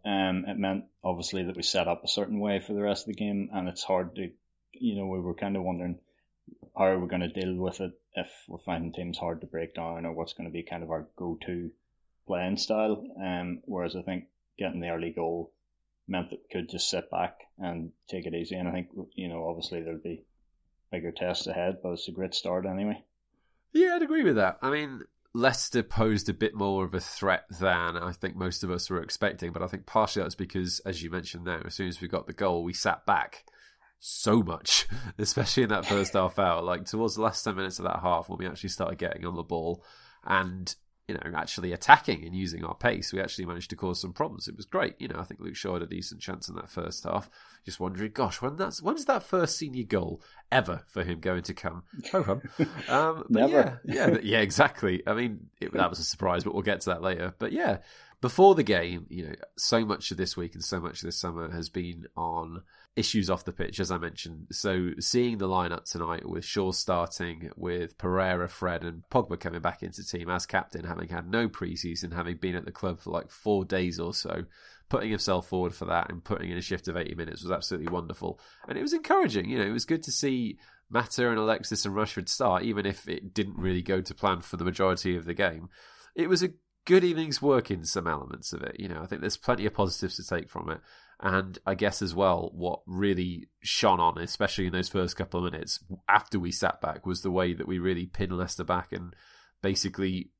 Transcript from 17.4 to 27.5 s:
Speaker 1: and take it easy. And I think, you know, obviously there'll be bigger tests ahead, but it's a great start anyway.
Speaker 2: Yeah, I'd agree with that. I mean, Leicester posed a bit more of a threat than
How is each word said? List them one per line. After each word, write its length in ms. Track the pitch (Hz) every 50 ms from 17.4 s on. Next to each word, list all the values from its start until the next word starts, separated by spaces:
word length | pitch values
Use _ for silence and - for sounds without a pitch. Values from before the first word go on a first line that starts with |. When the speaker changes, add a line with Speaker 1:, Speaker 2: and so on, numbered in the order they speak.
| - _ _
Speaker 1:
and 340 | - 95 87 87 85 82 82 - _ _ -
take 160 | 101 90 -
it 80 | 85 82
easy. 200 | 85 85 - 95
And 120 | 92 90
I 40 | 87 87
think, 160 | 90 87 - - 95 87 - -
you 120 | - 90 85
know, 180 | 85 82 82
obviously 340 | 82 82 82 80 - 90 85
there'll 160 | 80 82 82 78
be 240 | 80 87 80 - - _ _ _ _ _ _ _ _ _ _ _ _ -
bigger 200 | 92 87 80 85
tests 360 | - - 90 90 87 - -
ahead, 300 | 92 82 87 87 92 92 -
but 120 | - 90 87
it's 140 | - - 95
a 20 |
great 240 | 82 92 92 90 -
start 300 | - - 90 90 92 92
anyway. 380 | 95 92 98 104 107 107 - - _ _ _ _ _ _ _ _ _ _ _ _ _ -
Speaker 2:
Yeah, 220 | 320 370 359 349
I'd 80 | 349 320
agree 200 | 285 311 311 247
with 120 | 170 127
that. 240 | 107 95 92 - -
I 80 | - 131
mean, 320 | 147 151 151 139 131 113 - - _ _ _ _ -
Leicester 480 | 120 120 131 117 - - - - 120
posed 460 | 107 - - - 110 110 107 101 - 104
a 40 | 87
bit 200 | - 110 - -
more 300 | 104 98 98 98 95 95
of 100 | 82 95
a 60 | 90
threat 460 | - - - - 98 98 90 - -
than 460 | -